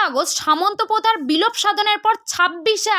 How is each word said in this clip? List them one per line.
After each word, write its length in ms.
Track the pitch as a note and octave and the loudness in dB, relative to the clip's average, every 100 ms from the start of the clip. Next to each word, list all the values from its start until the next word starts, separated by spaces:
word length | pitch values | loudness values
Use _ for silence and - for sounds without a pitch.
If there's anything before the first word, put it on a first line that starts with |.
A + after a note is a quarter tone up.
| F#4 | 0
আগস্ট 260 | C4 E4+ - | 0 -2 -2
সামন্ত 420 | - D#4 F#4+ G#4 A4 | 0 0 0 0 -2
প্রথার 260 | G#4+ A4 A4 C4+ | 0 0 0 0
বিলোপ 240 | D#4+ A4 A4+ | 0 0 0
সাধনের 360 | G#4 G4+ G#4 G#4 | 0 0 0 0
পর 100 | G#4+ G#4+ - | 0 -2 -2
ছাব্বিশে 600 | - F4 E4+ D#4+ G#4+ - | 0 0 0 -2 0 0